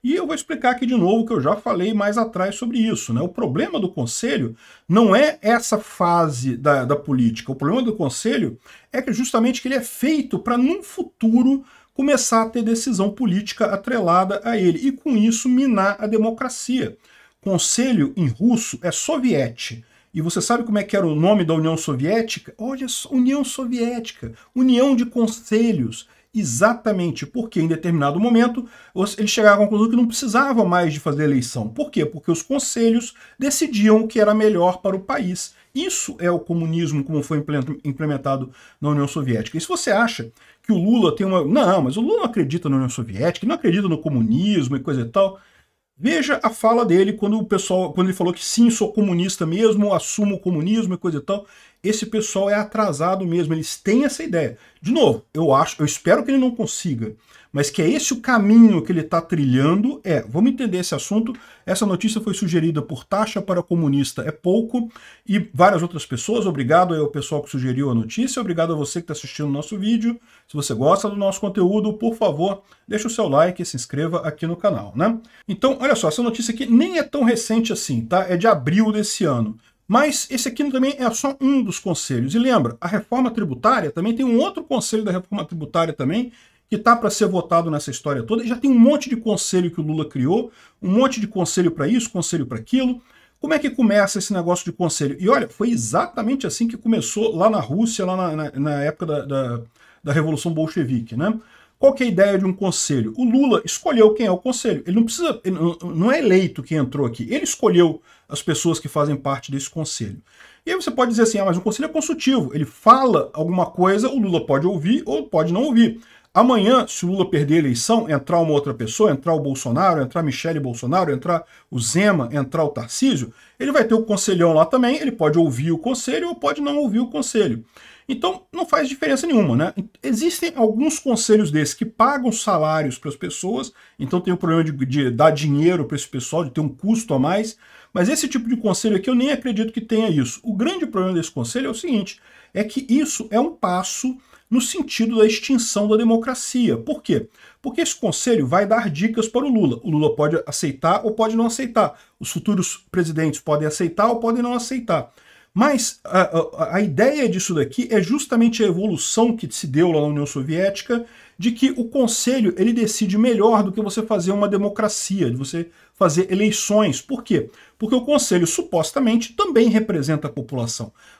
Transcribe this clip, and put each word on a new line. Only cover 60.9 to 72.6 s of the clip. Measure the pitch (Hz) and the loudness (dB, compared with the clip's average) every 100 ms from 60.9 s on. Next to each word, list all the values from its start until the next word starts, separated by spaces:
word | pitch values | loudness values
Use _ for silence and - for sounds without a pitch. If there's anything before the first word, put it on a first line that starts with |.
| 143 | -6
assunto. | - 208 226 - - - | -2 -2 -2 -8 -16 -16
Essa | - 185 208 | -6 -2 0
notícia | 185 220 220 | 0 -2 -2
foi | 214 | -4
sugerida | 190 185 165 160 151 | -4 0 0 0 -2
por | 143 131 | -6 -12
Taxa | - 196 214 202 | -4 -2 -2 -4
para | 190 175 | -2 -4
Comunista | - 175 151 139 131 - | 0 0 2 2 0 -4
é | - | -8
Pouco | - 175 214 226 247 233 - - - | -4 0 0 0 -4 -6 -10 -20 -20
e | - 196 - | -4 -2 -2
várias | 123 202 180 | 4 4 4
outras | 170 156 | -2 -8
pessoas. | - 120 - 233 | -8 -8 -4 -2
Obrigado | 190 143 127 165 180 | -2 -2 2 4 4
aí | 165 | 0
ao | 143 | -2
pessoal | 143 - 151 | -4 -6 -6
que | 143 | -6
sugeriu | 135 127 123 139 | -6 -4 -2 0
a | |
notícia, | 117 110 - 262 262 | 0 -2 -4 -4 -4
obrigado | 196 170 160 | -4 -2 -2
a | 156 | -2
você | 147 175 | -4 -8
que | 170 | -8
tá | |
assistindo | 151 135 - 147 | -12 -12 -6 -4
o | |
nosso | 139 147 208 | -4 -6 -4
vídeo. | 202 233 226 233 _ _ _ | 0 0 0 -4 _ _ _
Se | |
você | 147 139 | -8 -6
gosta | 110 143 - 208 | 0 2 2 0
do | |
nosso | 202 196 190 | -2 -2 -2
conteúdo, | 202 202 180 214 214 | -4 0 2 2 0
por | 214 226 226 | -2 -4 0
favor, | 208 147 185 196 | -2 0 -2 -4